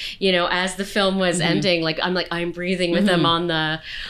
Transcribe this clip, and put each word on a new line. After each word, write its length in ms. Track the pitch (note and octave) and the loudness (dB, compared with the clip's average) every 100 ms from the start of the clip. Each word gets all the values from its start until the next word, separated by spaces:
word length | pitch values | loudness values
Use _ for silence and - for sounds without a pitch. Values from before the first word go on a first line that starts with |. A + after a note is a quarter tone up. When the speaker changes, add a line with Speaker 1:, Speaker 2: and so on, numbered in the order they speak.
| - - | -12 -2
Speaker 1:
you 140 | F#3+ | 0
know, 160 | F3+ F3 | 2 2
as 240 | F3 F#3 F#3 | 0 -2 -4
the 80 | |
film 340 | G3+ G#3+ F#3+ F#3+ | -4 0 0 2
was 200 | F#3 F3 | 0 0
Speaker 2:
Mm-hmm. 100 | E3+ | 0
Speaker 1:
ending. 300 | E3+ F#3 F3 | 0 2 0
Like, 160 | D#3+ D#3+ | 0 -2
I'm 100 | F3+ | -2
like, 160 | F3+ E3+ | -2 -2
I'm 220 | E3+ E3+ | -4 -4
breathing 380 | E3+ F3+ F3+ F3 | -4 -4 0 0
with 180 | E3+ G3+ | 2 4
him 120 | F3 | 4
Speaker 2:
Mm-hmm. 60 | E3 | 4
Speaker 1:
on 200 | E3+ F3 | 2 0
the, 340 | D#3+ D#3 D#3 - - - | 0 0 -4 -8 -12 -10